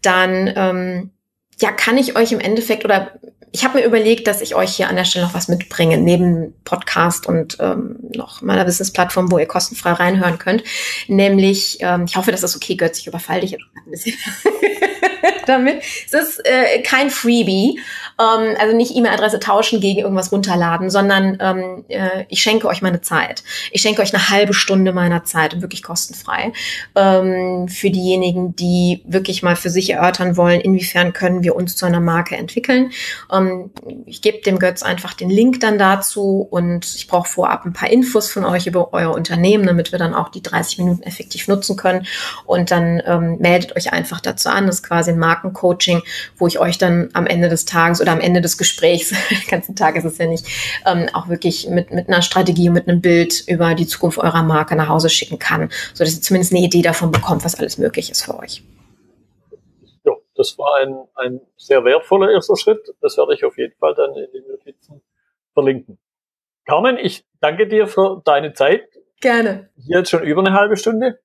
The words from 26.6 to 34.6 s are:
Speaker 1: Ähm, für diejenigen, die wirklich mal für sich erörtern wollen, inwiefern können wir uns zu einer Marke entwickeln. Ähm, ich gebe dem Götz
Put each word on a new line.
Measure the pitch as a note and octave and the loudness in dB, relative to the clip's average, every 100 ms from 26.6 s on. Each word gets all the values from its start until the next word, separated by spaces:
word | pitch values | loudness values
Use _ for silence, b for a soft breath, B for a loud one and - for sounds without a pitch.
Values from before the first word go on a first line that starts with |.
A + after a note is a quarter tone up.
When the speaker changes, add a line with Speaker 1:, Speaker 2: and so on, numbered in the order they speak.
| B B B | B B B
Speaker 1:
Ähm, | G3+ G3 F#3+ F#3 F#3 F#3 F3+ F3+ | 2 4 4 2 0 -2 -4 -6
für | F3+ G3+ | -2 0
diejenigen, | F#3+ F3+ F#3 F3+ F3+ F3+ | 0 0 2 0 0 -4
die | F3 F3 F3+ F3+ F3+ - | -2 0 2 2 0 -2
wirklich | F#3 F#3+ F#3 | -2 -2 -2
mal | F3 E3+ | 0 0
für | F3+ | 0
sich | F3 F#3+ | -2 -2
erörtern | - F3+ F#3 F3+ F3 | 2 0 2 -2 2
wollen, | F3 F3 | 4 4
inwiefern | F#3+ F#3+ F3+ F3 F3+ | 2 0 0 0 0
können | F3+ F#3 F#3 | 0 -2 0
wir | F3 - | 0 0
uns | F3+ - | -2 -2
zu | F3+ | 0
einer | F3 | 2
Marke | E3+ E3 E3+ - | 2 0 -2 -6
entwickeln. | - - - B3+ C4 B B B B | -6 -6 0 0 0 B B B B
Ähm, | F#3+ F#3 F#3 F#3+ - - - - | 0 0 -2 -10 -16 -16 -16 -16
ich | - | -2
gebe | G#3 G#3+ | -2 0
dem | G#3 | -2
Götz | F#3 | 2